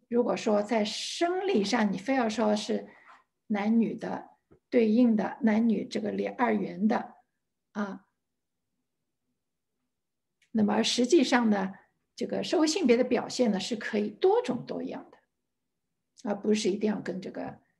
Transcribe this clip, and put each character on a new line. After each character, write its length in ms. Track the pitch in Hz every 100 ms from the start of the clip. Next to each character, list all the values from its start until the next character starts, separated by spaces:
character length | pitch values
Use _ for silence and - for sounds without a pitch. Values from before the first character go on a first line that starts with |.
| -
如 160 | 240
果 120 | 240 -
说 280 | 226 208
在 200 | 208 226
生 640 | 208 - - - 339 370 392
理 180 | 240
上 280 | 196 240 208
你 60 | 190
非 180 | - 262
要 140 | 226
说 260 | 220 214 208
是 320 | - 208 202 - - - _ _ -
男 320 | 208 208 226
女 140 | 185
的 360 | - 180 - - _ _ _ -
对 200 | 247 220
应 260 | 220 240 208
的， 220 | 185 -
男 260 | 220 214 233
女 180 | 196 -
这 140 | 208
个 120 | 208
两， 220 | 196 202 -
二 180 | 233
元 340 | 208 170 175 214
的 260 | 220 - - _ _ _ _ _
啊， 320 | - 101 95 _ _ _ _ _ _ _ _ _ _ _ _ _ _ _ _ _ _ _ _ _ _ _ _ _
那 120 | 220
么 180 | 208 214
实 240 | 220 - 247
际 180 | 349
上 260 | 254 247 226
呢， 220 | 202 190 - _ _ _ -
这 100 | 196
个 160 | 190
社 180 | 196 359
会 60 | 311
性 220 | 392 277
别 100 | 233
的 60 |
表 260 | - 226 -
现 220 | - 240
呢 80 | 190
是 160 | - 214
可 240 | - 208
以 100 | 208
多 320 | - 370 453
种 240 | 494 - -
多 160 | 170
样 240 | 175 - -
的， 60 | - _ _ _ _ _ _ _ _ _ _
而 160 | 214 202
不 160 | 214 214
是 160 | 190
一 60 | 208
定 120 | 214
要 100 | 190
跟 220 | - 185
这 80 | -
个， 300 | - - - _ _